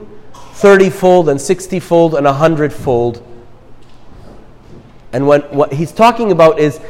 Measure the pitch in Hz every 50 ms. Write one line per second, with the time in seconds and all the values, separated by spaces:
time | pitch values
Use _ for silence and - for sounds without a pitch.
0 | - - - - - - - - - - - - - 202 202 196 190 185 - -
1 | 185 185 180 180 170 151 139 135 - - 185 185 - - 190 175 - - 175 170
2 | 170 165 156 143 143 139 135 135 160 165 165 147 151 139 - - - 143 127 117
3 | 120 123 120 - - - - - - - - - - - - - - - - -
4 | - - - - - - - - - - - - - - - - - - - -
5 | - - - 127 139 143 147 147 143 - - 143 143 - 135 143 160 143 - -
6 | 220 233 247 233 233 208 180 160 165 160 151 151 151 147 - - - -